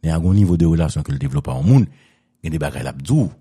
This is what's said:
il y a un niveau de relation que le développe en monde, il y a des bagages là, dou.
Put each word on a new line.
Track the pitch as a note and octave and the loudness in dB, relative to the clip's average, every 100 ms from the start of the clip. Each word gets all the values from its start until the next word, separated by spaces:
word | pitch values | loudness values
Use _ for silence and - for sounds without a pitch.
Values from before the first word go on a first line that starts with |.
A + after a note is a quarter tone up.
il | D#2+ | -2
y | |
a | D#2+ | 0
un | E2+ | 2
niveau | G2+ G2 F2 | 4 4 4
de | E2 | 2
relation | E2 D#2+ D2+ | 2 0 -4
que | C#2+ | -6
le | C2+ | -4
développe | C3+ C#3 - | -4 -4 -6
en | - | -4
monde, | - C3+ G#2+ - _ _ _ _ | 4 4 4 -4 _ _ _ _
il | - | -8
y | |
a | |
des | D#3+ | -6
bagages | - - | -6 -8
là, | - | -10
dou. | - C2+ D3+ F#2+ - | -12 -2 0 0 -6